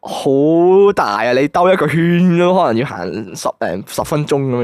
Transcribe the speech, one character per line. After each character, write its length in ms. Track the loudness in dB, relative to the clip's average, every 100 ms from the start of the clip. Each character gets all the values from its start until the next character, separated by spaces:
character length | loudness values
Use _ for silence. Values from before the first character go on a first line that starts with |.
好 880 | -6 -6 -2 2 2 4 4 6 4
大 300 | 2 -2 -2
啊！ 80 | 0
你 140 | 0 0
兜 200 | 2 2
一 40 | 2
個 120 | 0
圈 500 | 0 0 2 2 2
都 180 | 2 2
可 160 | 0
能 60 | 0
要 60 | -4
行 200 | -6 -8 -10 -12 -10
十 140 | -8 -6
零， 220 | -6 -6 -8
十 160 | -8
分 200 | -4 -4 -2
鐘 120 | -2
噉 160 | -2 -2